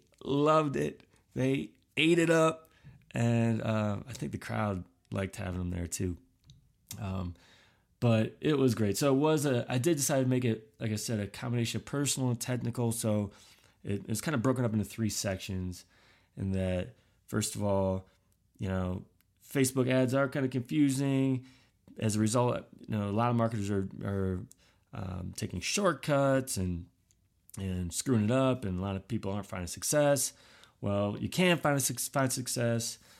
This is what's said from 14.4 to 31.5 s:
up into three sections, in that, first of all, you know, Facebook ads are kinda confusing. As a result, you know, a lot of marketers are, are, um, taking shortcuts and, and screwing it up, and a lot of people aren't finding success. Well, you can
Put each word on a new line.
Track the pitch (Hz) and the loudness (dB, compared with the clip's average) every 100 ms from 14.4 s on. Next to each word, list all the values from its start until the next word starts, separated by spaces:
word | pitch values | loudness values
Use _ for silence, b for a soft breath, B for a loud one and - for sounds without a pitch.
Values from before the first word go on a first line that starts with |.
| 127 123 120 | 2 2 0
up | |
into | 107 95 | 0 -2
three | - 110 | -2 -4
sections, | - 104 95 - 95 92 90 - b b b b - | -2 -4 -4 -6 -6 -6 -8 -16 b b b b -8
in | 98 | -4
that, | 95 92 92 95 b b b - | 0 0 -2 -4 b b b -6
first | 113 107 107 | -4 -2 -2
of | |
all, | 104 98 95 95 b b b _ _ - | 0 2 2 -2 b b b _ _ -8
you | 101 | -4
know, | 95 92 92 - _ _ _ - | -2 -2 -4 -10 _ _ _ -6
Facebook | 143 131 135 123 | 0 0 2 2
ads | 131 131 | 2 2
are | 135 135 | 2 0
kinda | 147 131 | 0 -2
confusing. | 131 117 156 143 135 139 135 135 131 127 B B _ - - | -2 -2 2 2 2 2 2 2 0 -4 B B _ -20 -4
As | 113 107 | 0 2
a | |
result, | 110 123 123 113 - - - | 2 2 2 0 -6 -16 -6
you | 110 | -4
know, | 101 | 0
a | |
lot | 104 120 | 0 2
of | 120 | 2
marketers | 113 113 101 | 2 0 -2
are, | 101 95 - | -2 -2 -4
are, | - 98 95 92 - b b b _ - | -4 0 0 -2 -6 b b b _ -10
um, | 95 92 92 90 | -8 -6 -8 -8
taking | - 92 | -8 -6
shortcuts | - - 196 147 - 143 139 135 131 - | -4 0 2 2 2 2 4 2 0 -2
and, | 92 85 87 _ _ _ _ _ _ - | -2 -4 -8 _ _ _ _ _ _ -8
and | 98 92 87 | -4 -4 -4
screwing | - - 117 | -4 0 2
it | 104 | 4
up, | 131 131 127 104 | 2 2 0 -2
and | 90 | -4
a | |
lot | 98 95 | -4 -4
of | - | -4
people | 110 98 | -6 -4
aren't | 101 95 | -6 -6
finding | 95 90 | -8 -8
success. | - - 151 143 139 - B B B B _ | -6 -2 2 4 4 0 B B B B _
Well, | 101 101 101 104 | -2 0 0 -2
you | 104 | -4
can | - 180 | 2 2